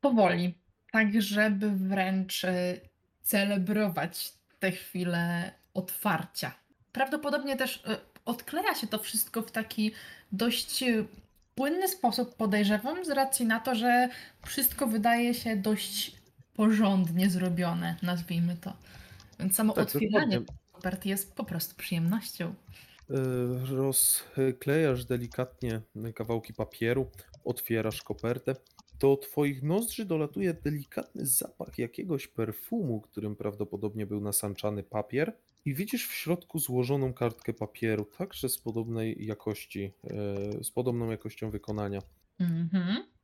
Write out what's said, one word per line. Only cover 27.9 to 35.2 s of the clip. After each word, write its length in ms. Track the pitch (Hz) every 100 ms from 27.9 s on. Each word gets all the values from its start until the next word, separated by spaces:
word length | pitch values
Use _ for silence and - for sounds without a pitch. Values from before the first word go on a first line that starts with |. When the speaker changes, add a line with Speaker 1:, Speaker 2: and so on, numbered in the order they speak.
| 107
Speaker 2:
kopertę. 520 | - 101 113 127 - 131 _ _ - -
Do 180 | 135 139
twoich 460 | - - 143 139
nozdrzy 420 | 143 185 233 - 214
dolatuje 480 | 160 151 170 190
delikatny 720 | 165 - 147 139 - - - 139
zapach 520 | - - - - -
jakiegoś 500 | 117 - 190 143 -
perfumu, 720 | - 110 107 - 233 165 110
którym 340 | - - 104 104
prawdopodobnie 680 | 107 104 104 101 104 110 101
był 160 | 104
nasanczany 600 | 101 101 104 101 107 104
papier. 540 | 95 107 - 127